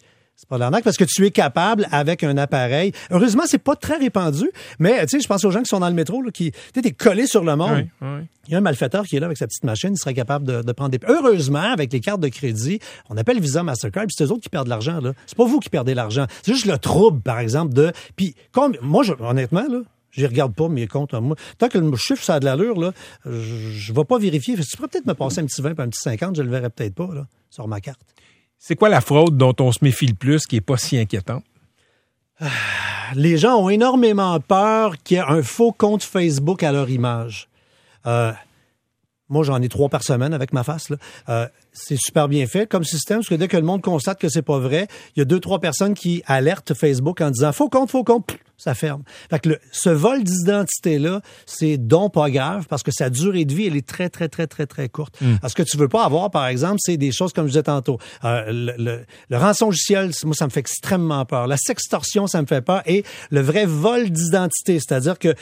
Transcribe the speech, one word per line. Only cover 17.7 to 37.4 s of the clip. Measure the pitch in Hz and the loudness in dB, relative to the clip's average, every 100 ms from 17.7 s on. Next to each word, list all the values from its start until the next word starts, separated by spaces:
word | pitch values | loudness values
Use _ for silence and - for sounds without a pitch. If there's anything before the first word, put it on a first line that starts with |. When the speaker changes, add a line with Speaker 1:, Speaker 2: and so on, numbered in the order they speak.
Speaker 1:
de, | 123 160 - - - | 4 2 0 -12 -6
puis | 185 - _ | -4 -6 _
comme, | 254 285 180 | 0 0 0
moi, | 127 190 | 2 2
je, | 233 - | 2 0
honnêtement, | 117 131 131 170 285 | -2 0 0 -2 -2
là, | 247 226 _ _ | -4 -8 _ _
je | - 135 | -4 -2
regarde | 127 135 | 0 0
pas | 104 165 | 0 -2
mes | 139 117 | -2 -4
comptes, | 139 143 117 | -4 -4 -4
moi. | 123 156 - - | -4 -4 -10 -2
Tant | 240 | 0
que | 202 | 2
le | 156 123 | 2 0
chiffre, | - 269 | -2 -2
ça | - 151 | 0 2
a | |
de | 135 | 2
l'allure, | 135 233 190 | 0 0 0
là, | 175 - - - 135 | -4 -6 -16 -18 -12
je, | 117 113 113 110 | -10 -8 -8 -10
je | 107 104 | -10 -2
vais | 117 151 | 0 2
pas | 247 | 2
vérifier. | 202 147 240 214 | 2 0 -2 -4
Tu | 139 - | -4 -8
pourrais | 294 | -6
peut-être | 370 247 | -4 -4
me | 151 | -2
passer | 135 180 | -4 -2
un | 147 | -4
petit | - | -4
vingt | 139 | -4
puis | 160 | -4
un | 120 | -6
petit | - | -6
cinquante, | 139 110 180 160 | -6 -4 -4 -2
je | |
le | 127 | -2
verrais | 127 120 | -4 -4
peut-être | - 110 | -6 -6
pas, | 95 185 | -6 -8
là, | 143 139 _ _ | -8 -12 _ _
sur | - 110 | -14 -10
ma | 104 | -8
carte. | 117 131 _ _ _ _ _ _ | -10 -16 _ _ _ _ _ _
Speaker 2:
C'est | - 165 | -6 2
quoi | 214 | 4
la | 170 | 4
fraude | - 147 170 139 | 4 6 6 6
dont | 127 127 | 4 4
on | 127 | 2
se | 117 | 4
méfie | 143 - 135 | 2 4 0
le | 101 | 0
plus | 127 151 - | 0 0 0
qui | 113 | -2
est | |
pas | 120 131 | 0 -2
si | - 127 | -2 -2
inquiétante ? | 104 104 - 120 - _ _ _ _ _ _ _ _ _ | -2 -4 -6 -8 -12 _ _ _ _ _ _ _ _ _
Speaker 1:
Ah, | 151 120 107 - - - 107 | -8 -6 -6 -6 -6 -8 -6
les | 131 160 160 | 0 2 4
gens | 220 240 | 4 4
ont | 185 | 4
énormément | 214 247 254 226 202 190 165 | 4 4 4 4 4 2 0
peur | - 190 214 220 214 156 | 2 2 4 2 0 -2
qu'il | - 180 | 0 0
y | |
ait | |
un | 143 160 | 2 0
faux | 131 - 233 | 0 2 2
compte | - 208 214 | 4 2 2
Facebook | - 190 170 139 143 190 | -2 0 0 2 0 0
à | 156 | 0
leur | 139 127 | 0 0
image. | 127 123 117 117 101 | 0 -2 -2 -6 -12